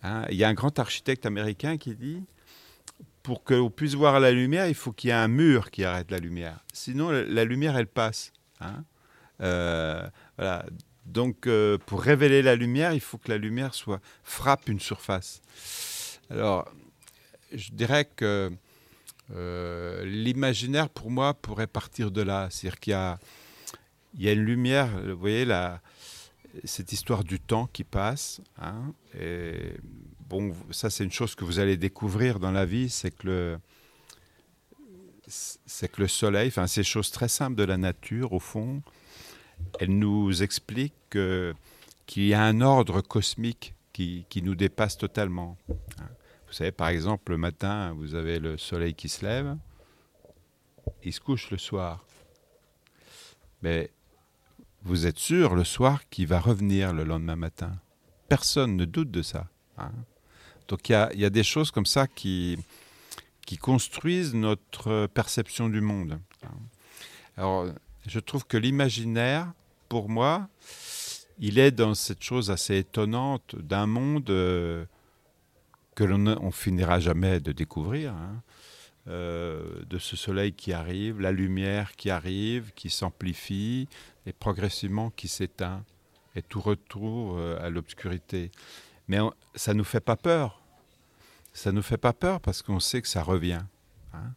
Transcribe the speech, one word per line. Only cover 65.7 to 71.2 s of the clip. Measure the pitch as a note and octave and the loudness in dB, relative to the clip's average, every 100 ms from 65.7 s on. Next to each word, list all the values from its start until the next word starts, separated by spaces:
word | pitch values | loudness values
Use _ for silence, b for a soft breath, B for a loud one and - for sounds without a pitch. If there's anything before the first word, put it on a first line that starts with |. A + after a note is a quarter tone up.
| G#2+ | 2
monde, | G#2+ G2+ E2+ D#2 F2+ - | 0 0 -4 -6 -12 -20
hein. | - - A2+ _ B B B B B - | -18 -16 -18 _ B B B B B -4
Alors, | F#2+ F#2+ F2+ D#2 _ - - | 0 0 -2 -8 _ -16 -8
je | A2 | -6
trouve | - C#3+ | -4 -8
que | - A#2 | 0 0
l'imaginaire, | A#2 C#3 C3+ A2 A2+ A2+ A#2+ D3 F3 - _ _ _ | 2 2 2 0 -2 0 2 0 -4 -12 _ _ _
pour | A#2 G#2 | -4 -2
moi, | A2+ C3 E3+ G3 _ B B B B B B | 2 2 2 -4 _ B B B B B B